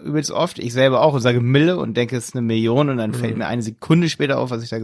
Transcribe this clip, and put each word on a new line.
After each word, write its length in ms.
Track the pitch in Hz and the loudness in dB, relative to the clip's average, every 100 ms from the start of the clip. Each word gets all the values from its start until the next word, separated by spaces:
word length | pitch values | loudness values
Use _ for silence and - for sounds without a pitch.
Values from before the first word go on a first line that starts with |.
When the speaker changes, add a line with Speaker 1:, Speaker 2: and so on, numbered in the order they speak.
Speaker 1:
übelst 300 | - 151 143 | -4 -2 -2
oft. 280 | - 165 - | -2 -4 -4
Ich 120 | 117 | -6
selber 300 | 123 135 127 | 2 4 6
auch 120 | 156 | 4
und 80 | 139 | 4
sage 200 | 120 120 | 2 2
Mille 360 | 120 139 165 180 | 4 4 4 2
und 200 | 117 117 | -2 -2
denke, 180 | 120 127 | -2 -4
es 140 | - | -6
ist 60 | 127 | -4
eine 80 | |
Million 460 | 113 113 113 123 147 | 0 0 2 2 2
und 80 | 127 | 0
dann 140 | 107 | -4
Speaker 2:
Mhm. 40 | 120 | -4
Speaker 1:
fällt 220 | 117 107 | -4 -4
mir 100 | 90 | -4
eine 160 | 120 | -4
Sekunde 440 | 110 110 - 165 165 | -6 -10 0 2 2
später 320 | - 143 131 | -2 -2 0
auf, 100 | 127 | -2
was 140 | 117 | -6
ich 60 | 120 | -6
da 100 | 113 | -6